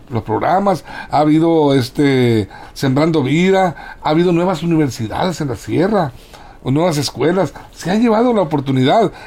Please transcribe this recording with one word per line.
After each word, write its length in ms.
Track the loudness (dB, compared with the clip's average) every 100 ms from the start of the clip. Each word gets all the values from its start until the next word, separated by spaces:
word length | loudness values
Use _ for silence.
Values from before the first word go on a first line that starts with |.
| -6
los 140 | -6
programas, 600 | -4 -2 0 0 0 -2 -4 -16 -4
ha 100 | 0
habido, 540 | 2 4 4 4 4
este, 760 | 2 0 0 2 4 2 2 -2 -8 -18
Sembrando 500 | -6 -2 2 2 2
Vida, 720 | 2 2 2 2 0 -2 -14 -8
ha 80 | -2
habido 240 | 2 2
nuevas 280 | 2 0 -2
universidades 800 | 0 0 0 -2 -6 -4 -4 -4
en 80 | -6
la 60 | -8
sierra, 560 | -4 -2 0 0 -2 -6 -20 -20 -20 -10
o 80 | -2
nuevas 260 | 0 0 -2
escuelas, 560 | -4 -2 0 0 -2 -6 -20
se 180 | -12 -4
ha 40 | 0
llevado 380 | 2 2 2
la 80 | 0
oportunidad, 680 | 0 -2 -2 0 2 2 0 -4